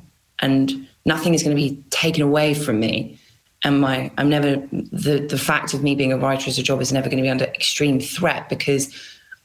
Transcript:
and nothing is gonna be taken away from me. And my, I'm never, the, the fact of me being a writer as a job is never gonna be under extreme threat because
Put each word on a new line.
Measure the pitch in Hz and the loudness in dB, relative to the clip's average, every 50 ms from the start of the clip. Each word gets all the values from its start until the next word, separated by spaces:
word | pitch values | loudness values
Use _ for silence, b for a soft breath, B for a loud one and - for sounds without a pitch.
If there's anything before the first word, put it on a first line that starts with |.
| - - _ _ _ _ _ - | -16 -20 _ _ _ _ _ -2
and | - 135 135 135 135 135 - - - - _ _ _ | 0 2 4 4 2 2 -2 -6 -10 -16 _ _ _
nothing | 175 156 160 160 175 165 | 0 0 2 2 2 2
is | 147 - | 2 2
gonna | 151 147 | 2 2
be | 143 147 135 143 - - - | 2 0 0 -2 -6 -10 -6
taken | - - - - 165 156 | -4 -2 0 0 2 2
away | 147 143 147 151 151 151 143 | 2 4 4 4 4 2 0
from | 147 - 135 113 107 | 0 0 0 0 0
me. | 113 113 - - - B B B B B B B B _ _ _ - | 0 0 -2 -2 -4 B B B B B B B B _ _ _ 0
And | 143 143 139 | 2 2 4
my, | 143 135 131 127 131 - - - | 4 2 2 0 -2 -4 -2 0
I'm | 139 147 | 2 2
never, | 151 147 143 143 139 139 135 - | 4 4 4 2 2 0 -2 -6
the, | - - - - - - - 143 147 139 143 147 | -6 -6 -6 -6 -6 -2 0 2 2 0 0 -2
the | 147 135 | -2 -2
fact | - - 151 147 - 165 - | 0 0 0 -2 -2 -4 -4
of | 135 | -2
me | 143 147 143 | 0 0 2
being | 139 143 131 | 2 2 0
a | 131 127 | 2 2
writer | 131 135 135 135 - 135 | 0 0 0 -2 -2 -4
as | 127 139 | -4 -2
a | 127 | 0
job | - 135 131 | 0 0 0
is | 135 - | 0 0
never | 135 135 - 127 | 0 0 0 0
gonna | 135 131 | 0 0
be | 131 135 | 0 0
under | 127 131 127 | 0 0 -2
extreme | - - - - - - - 147 143 135 127 | -4 -4 -4 -4 -2 0 0 2 2 2 0
threat | - - - 165 180 160 135 - - - | 0 -4 -4 -2 0 0 0 -2 -4 -6
because | 147 139 - 147 139 135 139 B B B B B B B B B B B | -6 -4 0 0 0 0 0 B B B B B B B B B B B